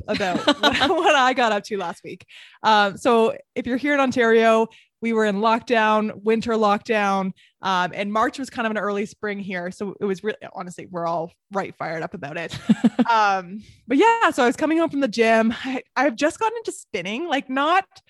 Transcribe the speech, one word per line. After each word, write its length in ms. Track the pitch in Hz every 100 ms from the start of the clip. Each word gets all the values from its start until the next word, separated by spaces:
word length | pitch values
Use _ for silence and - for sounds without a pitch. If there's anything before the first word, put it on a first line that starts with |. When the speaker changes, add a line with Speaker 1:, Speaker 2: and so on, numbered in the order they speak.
| -
Speaker 1:
about 360 | 208 190 175 -
Speaker 2:
<laughs> 140 | -
Speaker 1:
what, 300 | 294 262 277
what 240 | 320 370
I 180 | 294 254
got 200 | 262 233
up 100 | 208 -
to 120 | 196
last 240 | 170 -
week. 240 | 165 185 - - - _
Um, 320 | 214 214 202 170
so 400 | 277 233 226 - -
if 100 | -
you're 120 | 247 247
here 180 | 294
in 60 | 285
Ontario, 680 | 262 254 226 226 226 226 226 - _ _
we 120 | 226
were 100 | 220
in 120 | 214 196
lockdown, 840 | 226 226 226 226 214 214 214 196
winter 300 | 208 226 240
lockdown, 800 | 220 208 202 - 220 202 196 190 - _ _
um, 300 | 190 185 180
and 180 | - 202
March 260 | 214 254 302
was 120 | 254
kind 160 | - 226
of 60 |
an 40 | 214
early 300 | 202 202 220
spring 320 | - 214 202
here. 320 | 196 185 175
So 240 | - 202 -
it 60 |
was 180 | 202 185
really, 140 | 214 - -
honestly, 340 | - 180 175 104
we're 160 | 180 165
all 260 | 170 170 _ _
right 220 | 196 175
fired 280 | - 160 160
up 100 | 165
about 240 | 180 147 170
it. 220 | 160 -
Speaker 2:
<laughs> 40 | - - 240 - 233
Speaker 1:
Um, 540 | 226 202 190 175 208 - - -
but 80 | 269
yeah, 340 | 453 466 359
so 140 | 294
I 20 | 240
was 80 |
coming 240 | - 311 320
home 100 | 330
from 120 | 277
the 80 | 269
gym. 440 | 233 226 226 226 233
I, 180 | 262 254 - -
I've 180 | 285
just 240 | 220 294 -
gotten 180 | 440 466
into 120 | 415
spinning, 560 | - - 196 180 226 349
like, 240 | 277 277
not 340 | 262 294 370 - -